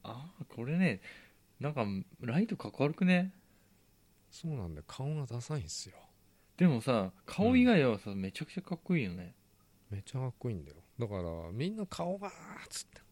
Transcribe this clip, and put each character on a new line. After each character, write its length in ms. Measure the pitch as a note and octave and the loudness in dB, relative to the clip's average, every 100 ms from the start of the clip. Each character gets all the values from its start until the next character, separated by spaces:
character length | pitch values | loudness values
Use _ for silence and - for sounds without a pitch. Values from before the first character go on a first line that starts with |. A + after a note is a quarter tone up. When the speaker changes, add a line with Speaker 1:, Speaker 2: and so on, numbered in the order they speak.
Speaker 1:
あ、 260 | A2 A#2+ D#3+ - D3+ | -12 -12 -14 -14 -14
こ 160 | - A#2+ | -8 -2
れ 120 | E3 | 4
ね。 240 | F3+ F#2+ - - - _ _ _ | 4 2 -8 -20 -20 _ _ _
な 100 | C3+ | -4
ん 40 | |
か、 120 | D3+ G#2 F#2+ - - | 0 0 0 -4 -8
ラ 200 | B2 C#3 | 0 2
イ 80 | A3+ | 2
ト 100 | F3 | -2
か 120 | A2 | -6
っ 20 | |
こ 120 | - | 0
悪 100 | C#3+ | 0
く 120 | D#3+ F3+ | 4 4
ね？ 280 | F3+ F#3 - _ _ _ _ _ _ _ _ _ | 4 2 -6 _ _ _ _ _ _ _ _ _
Speaker 2:
そ 200 | - E3 | -10 -6
う 60 | C#3+ | -4
な 120 | F2 | -6
ん 60 | |
だ 60 | D2+ | -8
よ。 60 | - | -12
顔 280 | - C3+ D#3 | -8 -4 -4
が 100 | C3+ | -4
ダ 140 | A#2+ | -6
サ 180 | A#2 D3+ | -4 -6
い 60 | |
ん 60 | E2 | -4
す 200 | - - | -10 -12
よ。 60 | - - _ _ _ _ - | -18 -20 _ _ _ _ 4
Speaker 1:
で 100 | F3+ | 6
も 140 | B2 | 6
さ、 320 | C#3 A#2 F#2+ - - | 2 2 2 -6 -10
顔 300 | - A3 B3+ | 2 6 8
以 80 | |
外 220 | B3 G3+ C3 | 8 8 6
は 140 | G#2 | 2
さ、 120 | G#2+ | -2
Speaker 2:
う 40 | G2 | -4
ん。 60 | |
Speaker 1:
め 100 | F#2+ | -4
ち 100 | - | -6
ゃ 40 | D#3 | -8
く 60 | |
ち 60 | - | -8
ゃ 40 | |
か 140 | - F3 | -8 -8
っ 40 | |
こ 140 | - F3 | 0 0
い 40 | |
い 40 | G2+ | 0
よ 80 | |
ね。 220 | F2 F2 - _ _ _ _ _ | -6 -10 -16 _ _ _ _ _
Speaker 2:
め 120 | G2+ | -10
ち 140 | - B2+ | -6 -6
ゃ 40 | |
か 80 | C3 | -6
っ 60 | - | -6
こ 120 | B2 | -6
い 40 | |
い 20 | G2 | -6
ん 100 | D2 | -10
だ 60 | |
よ。 60 | D2 _ - | -20 _ -8
だ 80 | A2+ | -6
か 80 | G2+ | -4
ら、 360 | E2+ E2 E2 | -4 -6 -8
み 180 | G2+ E3+ | -6 -6
ん 60 | A3 | -4
な 100 | G3 | -8
顔 320 | - E3+ G3 | -6 -4 -4
が、 140 | G3 - - - - | -8 -14 -16 -16 -12
つ 140 | - | -12
っ 20 | - | -12
て。 140 | - _ | -20 _